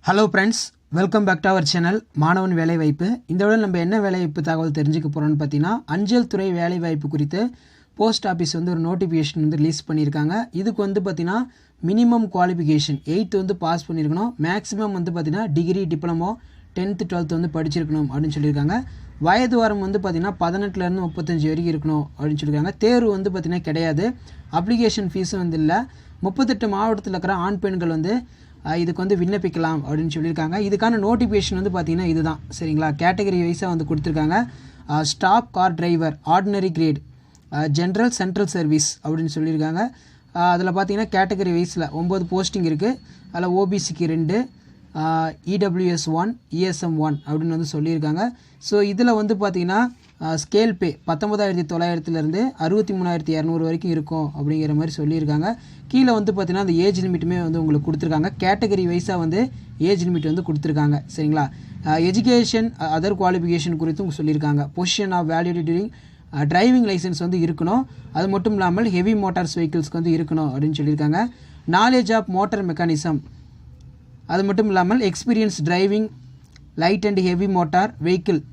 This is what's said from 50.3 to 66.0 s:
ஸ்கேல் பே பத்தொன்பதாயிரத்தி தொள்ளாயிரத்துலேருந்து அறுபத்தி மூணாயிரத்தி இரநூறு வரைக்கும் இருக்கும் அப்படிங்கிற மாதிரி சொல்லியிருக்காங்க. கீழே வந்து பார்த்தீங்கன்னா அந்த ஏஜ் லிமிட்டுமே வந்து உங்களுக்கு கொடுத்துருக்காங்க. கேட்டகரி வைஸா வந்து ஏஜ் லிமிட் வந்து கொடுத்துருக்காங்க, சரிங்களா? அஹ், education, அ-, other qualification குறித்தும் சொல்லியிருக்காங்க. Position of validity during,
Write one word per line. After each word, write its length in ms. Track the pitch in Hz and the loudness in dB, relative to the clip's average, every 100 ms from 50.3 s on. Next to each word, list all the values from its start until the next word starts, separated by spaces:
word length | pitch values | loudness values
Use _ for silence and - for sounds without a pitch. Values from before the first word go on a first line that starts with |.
| 160 | -4
ஸ்கேல் 340 | - 202 226 190 | 0 2 2 2
பே 200 | 175 147 - | -2 -2 -4
பத்தொன்பதாயிரத்தி 560 | 156 208 208 202 175 | -2 -2 0 0 0
தொள்ளாயிரத்துலேருந்து 760 | 156 170 170 170 160 165 151 180 254 - | -2 0 0 -2 -2 -2 0 0 -2 -2
அறுபத்தி 360 | 160 208 208 | 0 2 0
மூணாயிரத்தி 400 | 190 180 170 151 160 | -2 -2 -2 -2 -2
இரநூறு 280 | 156 165 160 | 0 0 -2
வரைக்கும் 240 | 160 175 | -2 -2
இருக்கும் 400 | 160 151 160 151 147 | -2 -2 -4 -4 -4
அப்படிங்கிற 380 | 143 156 156 | -2 0 0
மாதிரி 200 | 147 160 151 | 0 0 -2
சொல்லியிருக்காங்க. 540 | 151 160 151 151 180 240 - - - | -2 0 0 0 0 -4 -10 -20 0
கீழே 240 | 254 254 | 4 4
வந்து 200 | 220 208 | 4 2
பார்த்தீங்கன்னா 320 | 190 180 180 196 | 0 0 0 2
அந்த 80 | |
ஏஜ் 260 | 165 190 185 185 | 4 4 2 0
லிமிட்டுமே 320 | 175 165 180 | 0 0 -2
வந்து 180 | 170 165 | 0 0
உங்களுக்கு 260 | 160 151 147 | 2 2 2
கொடுத்துருக்காங்க. 420 | 156 165 156 180 - | -2 0 0 0 0
கேட்டகரி 480 | 185 202 220 196 175 | 0 2 2 2 2
வைஸா 300 | 175 175 185 | 0 0 -2
வந்து 220 | 165 175 254 - - - | 0 0 0 -4 -16 -2
ஏஜ் 240 | 165 196 175 | 2 2 2
லிமிட் 200 | 175 151 | 0 0
வந்து 120 | 170 170 | -2 -2
கொடுத்துருக்காங்க, 480 | 151 156 151 147 147 - - | -2 0 0 2 0 -4 -4
சரிங்களா? 300 | 151 151 139 - - - 156 | 0 0 0 -6 -16 -10 -2
அஹ், 160 | 156 175 | 2 2
education, 560 | 196 233 240 233 226 226 - | 2 4 4 4 0 -2 -4
அ-, 120 | 156 160 | -2 0
other 160 | 190 196 | 0 2
qualification 520 | 185 180 170 170 156 160 | 2 2 0 0 0 -2
குறித்தும் 340 | 160 156 190 147 | -2 -2 -4 -2
சொல்லியிருக்காங்க. 440 | 151 151 147 143 143 170 | 0 0 2 0 -2 -4
Position 380 | 180 - 202 | -2 -2 0
of 100 | 180 160 | 0 0
validity 300 | 165 175 175 160 | 0 0 -2 0
during, 180 | 170 214 - | -2 -2 -10